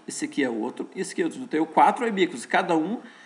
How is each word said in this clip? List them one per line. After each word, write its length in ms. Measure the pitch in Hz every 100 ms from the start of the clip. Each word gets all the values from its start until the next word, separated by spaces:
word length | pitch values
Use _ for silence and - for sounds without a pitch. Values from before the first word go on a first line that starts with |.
| -
esse 200 | - 147
aqui 180 | 151
é 60 | 131
outro, 380 | 113 117 131 -
e 60 | -
esse 120 | 180
aqui 100 | -
é 20 |
outro. 140 | 165 -
Então, 80 | 127 156
eu 40 |
tenho 20 | 156
quatro 400 | - 156 208 226
iBeacons, 400 | 190 175 123 -
cada 300 | 185 180 160
um 240 | 165 226 - -